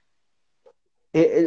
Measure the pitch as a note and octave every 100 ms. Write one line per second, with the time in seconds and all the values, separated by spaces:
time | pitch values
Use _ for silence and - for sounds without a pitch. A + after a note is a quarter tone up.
0 | _ _ _ _ _ _ _ _ _ _
1 | _ D#3 E3 -